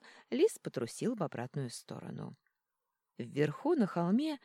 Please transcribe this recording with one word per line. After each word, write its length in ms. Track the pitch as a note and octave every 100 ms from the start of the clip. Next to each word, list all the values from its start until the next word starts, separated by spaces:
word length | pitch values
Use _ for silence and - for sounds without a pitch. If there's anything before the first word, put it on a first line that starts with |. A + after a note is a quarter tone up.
| - - -
лис 280 | B3+ G#4+ -
потрусил 580 | - C3 A#2 - G#3 A3+
в 60 |
обратную 460 | D3 A#2 B2 C#3+ B2
сторону. 680 | - - - - - - - _ _ _ _ _ _ _ -
Вверху 560 | A#2+ C3 D3 - D4
на 120 | E4 G3
холме 520 | F3 E3+ A#3 D#4 C#4+